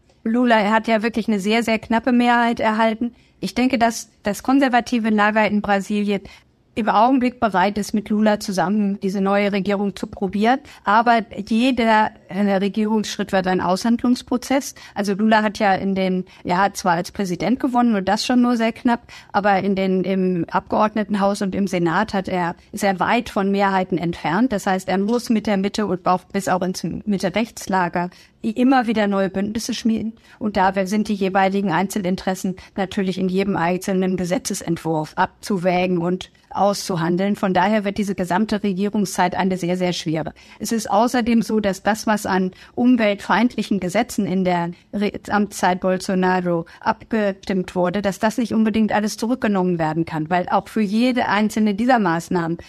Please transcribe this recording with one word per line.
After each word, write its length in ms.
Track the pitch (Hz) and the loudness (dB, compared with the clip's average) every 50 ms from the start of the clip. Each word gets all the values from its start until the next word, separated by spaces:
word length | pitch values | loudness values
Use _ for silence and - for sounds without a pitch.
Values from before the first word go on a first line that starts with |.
| _ _ _ _ | _ _ _ _
Lula, 380 | - 226 226 247 254 240 226 220 | -6 -2 0 0 2 4 4 4
er 100 | 196 202 | 4 2
hat 160 | 220 220 220 | 2 0 2
ja 160 | 226 226 220 | 2 0 0
wirklich 240 | 208 233 226 240 202 | 0 -2 -2 -2 -2
eine 140 | - 214 196 | 0 -2 0
sehr, 240 | 185 208 220 233 220 | 0 0 0 0 2
sehr 160 | 226 226 214 | 0 -2 -2
knappe 320 | - - 226 226 226 269 | -2 -2 -2 0 2 2
Mehrheit 480 | 240 240 240 240 240 240 240 233 240 233 | 2 4 4 4 4 4 2 2 0 0
erhalten. 540 | 226 220 214 214 226 226 220 220 240 240 - _ _ _ _ _ | 0 0 2 2 2 0 0 -2 -4 -6 -8 _ _ _ _ _
Ich 160 | - 190 - | -8 -4 0
denke, 220 | - 247 254 277 226 | 0 0 2 2 2
dass 320 | 233 233 226 - - - _ _ | 2 0 0 -4 -10 -14 _ _
das 220 | - 208 196 - - | -6 -6 -6 -2 0
konservative 640 | - 262 277 277 262 240 240 233 - 247 233 214 220 | 2 4 4 4 4 2 0 0 0 -2 0 0 2
Lager 380 | 214 208 208 208 208 220 214 190 | 2 4 4 4 4 2 2 2
in 120 | 202 208 | 2 0
Brasilien 600 | 202 202 202 196 190 - 208 208 208 202 202 196 196 - - - _ _ _ _ _ _ _ | 0 2 0 0 0 -2 -2 -2 0 0 -2 -2 -4 -10 -18 -20 _ _ _ _ _ _ _
im 120 | 247 214 220 | -4 -2 2
Augenblick 520 | - 202 220 247 277 262 247 247 247 - | 4 4 4 4 4 4 2 0 0 0
bereit 380 | 233 214 190 180 180 208 208 214 | -2 0 2 2 2 2 0 -2
ist, 160 | 202 - - | -4 -2 -4
mit 140 | 208 202 - | -4 -2 0
Lula 280 | 214 208 214 214 208 208 | 0 2 2 2 2 0
zusammen 640 | - - 190 185 165 175 208 214 208 196 196 202 | -2 -4 -2 0 0 0 2 0 0 0 -2 -2
diese 200 | - 190 185 202 | -4 -2 -2 0
neue 320 | 190 196 202 202 208 202 | 0 2 2 2 2 0
Regierung 440 | 196 202 185 202 202 190 208 202 175 | 0 -2 0 0 -2 0 -2 -4 -4
zu 100 | - - | -6 -8
probieren. 540 | - - - 208 185 190 196 214 226 262 294 - - - - - | -10 -6 -6 -6 -4 -2 0 2 2 2 0 -2 -10 -20 -6 0
Aber 360 | - 202 226 233 240 233 226 208 - - 185 202 - | 2 2 4 4 4 2 2 0 -4 -8 -12 -4 -2
jeder, 640 | 226 220 247 269 254 240 226 226 220 214 214 208 - - - - | 0 2 2 2 2 2 2 4 4 4 2 0 -4 -10 -16 -8
äh, 260 | - 190 208 196 196 | -4 0 0 2 2
Regierungsschritt 800 | 190 196 202 190 220 214 214 220 214 202 - - - 202 - | 2 0 0 0 -2 0 0 0 0 -2 -2 -6 -6 -4 -2
wird 160 | 196 190 180 185 | -2 0 0 0
ein 120 | 185 180 | 0 0
Aushandlungsprozess. 1160 | - 170 185 185 - 233 233 233 - 240 247 - - - 254 240 - - 262 285 - - - - - - - | 0 0 0 0 2 0 0 2 2 0 0 0 -2 -4 -4 -4 -2 -2 -2 -2 -2 -4 -12 -16 -20 -10 -6
Also 200 | - 208 202 196 | -4 -2 -2 0
Lula 280 | 185 220 220 220 214 | 2 2 4 4 4
hat 160 | 214 214 214 - | 2 0 -2 0
ja 160 | 226 196 190 | 2 2 2
in 200 | 175 - 196 196 | 2 0 -2 -2
den, 300 | 190 190 185 185 185 185 - - - - | 0 0 0 0 -2 -4 -8 -14 -10 -6
er 140 | - 180 180 | -2 0 0
hat 180 | 202 196 202 | 0 0 -2
zwar 160 | - - 185 | -2 0 0
als 180 | 170 170 175 - | 0 0 -2 -4
Präsident 480 | - - 202 180 180 - 156 190 240 - | -6 -6 -4 -4 -4 -2 -2 -2 0 0
gewonnen 380 | - 269 240 247 240 240 220 | -2 0 2 2 2 2 2
und 120 | 196 185 190 | 0 0 0
das 160 | 196 208 - | 0 0 0
schon 160 | - 254 247 | 2 2 2
nur 160 | 240 240 247 | 4 2 2
sehr 160 | 226 226 226 | 0 0 -2
knapp, 280 | 226 - - 247 240 240 - - - - - - | -2 -2 0 0 0 0 -4 -12 -20 -20 -16 -4
aber 260 | - 202 190 208 196 185 | -2 0 2 2 2 2
in 160 | 185 196 196 | 2 0 0
den, 300 | 190 190 190 185 190 180 | 0 0 0 0 0 0
im 420 | 185 190 190 185 185 180 170 160 - | 0 0 0 0 0 0 -2 -2 -2
Abgeordnetenhaus 960 | - 190 - - 220 214 214 214 - 220 208 190 208 196 196 196 202 202 | -4 -4 -2 -2 0 0 0 0 0 -2 -2 -2 0 0 0 0 0 0
und 140 | 208 190 190 | -4 -4 -2
im 100 | 196 202 | -2 -2
Senat 480 | 180 185 175 170 170 160 185 214 - - | -2 0 0 0 2 2 0 0 0 -2
hat 140 | 196 185 - | -4 -4 -2
er, 260 | 185 180 175 170 180 - _ _ | -2 -2 -2 -4 -6 -8 _ _
ist 120 | - 208 214 | -8 -2 0
er 160 | 196 190 175 | 0 0 0
weit 300 | 170 170 208 240 - - | 0 0 0 0 -2 -2
von 200 | - 220 190 196 | -4 -2 0 0
Mehrheiten 480 | 196 196 202 196 190 190 185 185 190 156 | 2 2 2 2 2 0 0 0 -2 -2
entfernt. 540 | 175 170 175 - - 156 156 202 247 262 | -2 -4 -4 -4 -4 -2 0 2 2 0
Das 140 | 220 190 - | 0 -2 -2
heißt, 220 | 202 185 190 - - | -2 -2 -2 -2 -2
er 100 | 185 190 | -2 0
muss 300 | 196 208 240 240 233 - | 0 0 0 -2 0 0
mit 180 | 233 214 208 | 0 0 0
der 100 | 220 202 | 0 0
Mitte 300 | 190 190 202 - - 214 | 0 0 -2 -2 -2 -2
und 200 | 196 185 180 - | -2 -2 -2 0
auch 160 | 175 180 180 - | 0 0 0 -2
bis 240 | - - 196 196 - | -6 -6 -4 -2 0
auch 140 | 180 185 | 0 0
ins 220 | 190 185 180 - - | 0 -4 -4 -4 -6
Mitte-Rechtslager 1300 | 165 - - - 214 202 185 - 180 170 208 233 - - - - - 190 190 175 170 - 180 175 180 - - - _ _ _ - | -6 -6 -4 -2 -2 -2 0 -2 -2 -2 -2 -4 -4 -6 -10 -6 -2 0 0 0 0 -2 -4 -4 -4 -8 -14 -20 _ _ _ -6
i-, 60 | 226 | -4
immer 360 | 208 - 254 262 269 262 240 | 0 2 2 4 4 4 2
wieder 220 | 220 214 220 208 202 | 2 0 0 0 2
neue 200 | 196 196 190 196 | 2 0 0 0
Bündnisse 460 | 190 196 202 208 220 233 - - 220 | -2 -4 -4 -4 -4 -6 -6 -6 -6
schmieden. 380 | - - 226 226 214 208 226 220 - _ - - - | -2 0 0 0 0 -2 -6 -8 -12 _ -20 -12 -6
Und 180 | - 214 202 | -6 -2 2
da 160 | 208 185 196 190 196 190 | 2 2 2 2 0 0
sind 220 | 180 214 214 214 - | 0 0 -2 0 -2
die 60 | 214 | -2
jeweiligen 580 | 185 196 190 190 202 190 190 190 202 202 196 | -2 -2 0 2 2 2 2 2 0 0 0
Einzelinteressen 840 | 156 165 190 190 - 208 180 180 190 185 - 196 190 185 - 190 185 - - - _ | 0 0 -2 -2 -4 -4 -2 -2 -2 -2 -2 -4 -4 -2 -4 -6 -6 -8 -14 -10 _
natürlich 420 | - 190 185 - 214 190 190 180 185 | -6 -6 -4 -2 -2 -2 -2 -2 -2
in 100 | 185 185 | -2 0
jedem 280 | 180 190 196 202 190 | 0 0 0 0 0
einzelnen 600 | 156 165 170 185 180 - - 190 185 185 185 185 | 0 0 0 0 -2 -2 -2 0 0 0 0 0
Gesetzesentwurf 960 | 175 180 170 185 180 - - 202 - - - 170 160 - 160 160 151 156 - - | -2 -2 -2 -2 -2 -2 -4 -6 -4 -4 -4 -4 -2 -2 -2 -2 -2 -4 -4 -2
abzuwägen 800 | - 185 - _ _ - - 208 185 170 185 175 180 185 185 180 170 | -2 -2 -2 _ _ -6 -4 -4 0 0 0 0 2 0 0 0 0
und 320 | 170 175 180 180 - - _ _ _ _ | 0 -2 -2 -4 -6 -12 _ _ _ _
auszuhandeln. 840 | - - - 202 202 - - - 190 160 165 170 175 175 190 202 208 | -2 0 0 0 0 -2 -4 -4 -4 -2 0 0 0 0 0 0 0
Von 180 | - - 190 180 | 0 0 0 2
daher 300 | 180 180 202 220 220 196 | 2 2 2 2 0 0
wird 120 | 202 196 | -2 -2
diese 200 | - 208 196 190 | -2 -4 -2 -2
gesamte 480 | - 185 170 170 185 220 214 220 202 - | -4 -2 0 0 0 0 0 -2 -2 -2
Regierungszeit 720 | 208 185 180 202 208 196 214 202 - - - 185 180 180 | -2 -2 -2 -2 -2 0 -2 -2 -2 0 0 0 0 0
eine 200 | 180 180 190 185 | 0 0 0 0
sehr, 200 | 185 175 170 180 | 0 -2 -2 0
sehr 160 | 185 180 180 | 0 0 -2
schwere. 400 | 170 - - 160 156 160 151 160 - - - - - - | -2 -2 -4 -4 -4 -2 -4 -6 -10 -14 -20 -20 -14 -12
Es 140 | 220 - | -6 -4
ist 180 | 233 226 214 - | -4 -4 -2 0
außerdem 520 | - 202 233 247 - 247 226 240 233 233 | 2 2 2 2 2 0 2 2 2 2
so, 180 | 180 - 220 214 | 2 2 0 0
dass 240 | 208 196 185 - - | 0 0 -2 -2 -2
das, 240 | 202 214 214 - 233 | -2 -2 0 0 -2
was 180 | 214 208 - | -2 0 0
an 240 | - 185 190 185 185 - - - - - | -2 0 0 0 -2 -4 -10 -18 -10 -4
umweltfeindlichen 1040 | - 247 247 254 233 220 208 202 196 - - 190 190 233 247 - - 208 - 208 190 | 2 4 4 4 4 4 2 0 0 0 0 2 2 2 2 0 -4 -4 -2 -2 -2
Gesetzen 480 | - 180 - 202 254 - - - 202 | -2 0 0 -2 -2 -2 -2 -2 -2
in 180 | 180 185 190 185 | 0 0 0 2
der 280 | 180 180 175 170 170 175 - _ _ | 2 2 0 -2 -4 -6 -10 _ _
Re-, 200 | - 202 208 202 - - - - | -4 -4 -2 -2 -4 -6 -6 -2
Amtszeit 500 | - 208 208 196 - - - 180 180 185 | 0 0 0 0 -2 0 0 0 0 2
Bolsonaro 840 | - 185 185 185 - - 190 185 185 185 185 185 175 175 175 165 165 - - - | 0 0 0 0 -2 -2 0 2 2 2 2 2 2 0 0 -2 -2 -6 -14 -6
abgestimmt 960 | - 226 226 - - - 233 220 208 202 190 196 - - 196 185 175 - - | -4 -4 -4 -4 -6 -4 -2 0 0 0 -2 -4 -6 -4 -2 -2 -4 -2 -2
wurde, 260 | 180 175 180 175 202 | 0 0 0 0 -2
dass 160 | 196 196 185 - | -2 -2 -2 -2
das 180 | - 220 - | -2 -2 0
nicht 160 | - 233 - | -2 -2 0
unbedingt 380 | 220 220 220 220 208 220 214 202 | 0 2 2 2 2 2 2 2
alles 260 | - 214 208 214 - | 2 0 0 -2 -4
zurückgenommen 640 | - 233 220 254 254 - 220 202 190 180 180 175 165 | -4 -4 -2 -2 0 0 0 0 0 0 0 0 0
werden 260 | 160 156 156 165 165 | -2 -2 0 -2 -2
kann, 240 | - 165 156 156 156 | -2 -4 -6 -2 0
weil 200 | 185 180 180 - | -2 -2 0 0
auch 180 | - 196 - | 0 -2 -2
für 140 | - - 220 | -2 -2 -2
jede 480 | 214 185 202 220 240 254 240 247 - - | 0 0 0 2 2 2 0 0 0 0
einzelne 480 | - 208 220 208 - 220 214 214 202 | 2 0 0 0 0 0 0 2 0
dieser 240 | 190 233 247 262 233 | 0 2 2 2 4
Maßnahmen 580 | 202 175 165 170 165 - 190 175 165 165 170 - - | 2 2 0 -2 -2 -2 -2 -2 -2 -2 -4 -6 -10